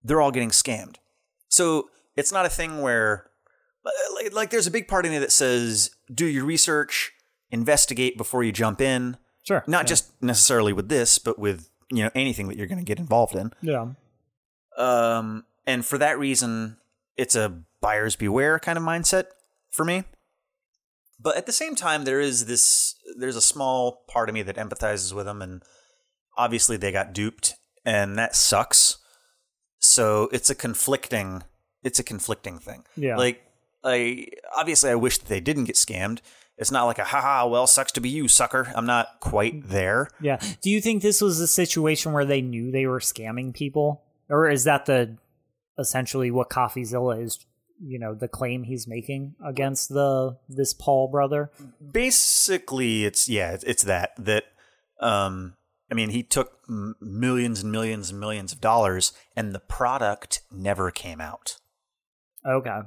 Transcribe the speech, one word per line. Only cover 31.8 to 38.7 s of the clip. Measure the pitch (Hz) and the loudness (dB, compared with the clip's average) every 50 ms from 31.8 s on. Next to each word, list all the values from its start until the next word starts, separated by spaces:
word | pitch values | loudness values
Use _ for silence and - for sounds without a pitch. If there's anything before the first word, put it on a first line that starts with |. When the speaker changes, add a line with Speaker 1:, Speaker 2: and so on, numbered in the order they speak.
| - | -8
Speaker 1:
it's | 127 - - | -2 -2 -2
a | 120 | -4
conflicting | - 110 98 - - 110 - - 98 87 - | -4 -8 -8 -4 -4 -6 -6 -6 -14 -14 -14
thing. | - - - - - _ _ | -16 -18 -18 -18 -20 _ _
Speaker 2:
Yeah. | 160 143 131 117 | -4 -2 -2 2
Speaker 1:
Like, | 123 123 123 120 - _ _ _ _ _ _ _ _ - | 2 2 2 0 -2 _ _ _ _ _ _ _ _ -2
I, | 131 127 123 120 120 123 - - - - - - - - | 0 2 2 2 0 -4 -6 -10 -16 -18 -18 -16 -6 -4
obviously | 143 160 165 156 - 147 135 | -2 -2 2 2 4 4 4
I | 120 | 4
wish | 120 113 123 - - | 2 2 2 0 -2
that | - - | -2 -4
they | 107 98 | -4 -2
didn't | 85 147 156 143 123 | 0 -2 0 0 -2
get | 107 104 | 0 2
scammed. | - - - 107 92 95 104 117 117 _ - - - - _ _ | 0 0 0 -2 -6 -4 -4 -6 -8 _ -20 -20 -20 -20 _ _
It's | - 110 - | -6 -4 0
not | 135 127 120 | 0 2 2
like | 120 113 - | 2 0 -2
a, | 101 | -4
"Ha | - - 143 | 0 0 0
ha, | 127 139 143 127 120 | 2 2 2 2 2
well, | 120 117 120 127 | 4 4 4 6
sucks | - - 120 135 - | 6 6 6 4 0
to | - 127 | -4 -4
be | 117 123 | -4 -4
you, | 139 156 143 117 | -4 -2 2 4
sucker." | - - 127 - - 131 127 127 | 4 4 4 4 0 -2 -2 0